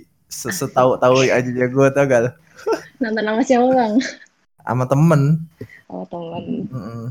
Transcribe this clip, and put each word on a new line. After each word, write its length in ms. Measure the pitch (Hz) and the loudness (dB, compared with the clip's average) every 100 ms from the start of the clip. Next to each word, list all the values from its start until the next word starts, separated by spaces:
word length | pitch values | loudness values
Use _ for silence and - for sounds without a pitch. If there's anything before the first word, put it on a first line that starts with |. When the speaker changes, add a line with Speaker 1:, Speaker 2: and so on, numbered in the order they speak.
| - _ _ | -10 _ _
Speaker 1:
Se-, 240 | - 123 | -12 -10
setahu-tahu 760 | 185 131 131 127 - 127 131 127 | -6 -2 2 2 4 4 4 4
aja 160 | 113 | 2
ya 240 | 127 123 127 | 0 -2 -2
gua, 240 | 135 135 | 2 2
tau 120 | 139 | 2
gak? 320 | 139 123 120 - _ - 427 381 - - | 2 2 0 -4 _ -10 -4 -4 -6 -6
Speaker 2:
Nonton 240 | 220 220 | -4 -2
sama 200 | 214 220 | -2 0
siapa, 240 | 277 240 254 | 2 2 4
Bang? 280 | 262 220 220 - - - _ _ _ | 2 2 0 -2 -8 -20 _ _ _
Speaker 1:
Sama 220 | - 120 127 | -4 -2 0
temen. 360 | 139 165 147 139 160 165 - - - - | 4 4 4 2 0 -4 -16 -20 -20 -16
Speaker 2:
Oh, 160 | 185 185 | -14 -12
temen. 600 | 175 170 170 170 160 - | -12 -12 -10 -8 -8 -8
Speaker 1:
Mm-mm, 360 | - 101 117 117 | -10 -12 -12 -10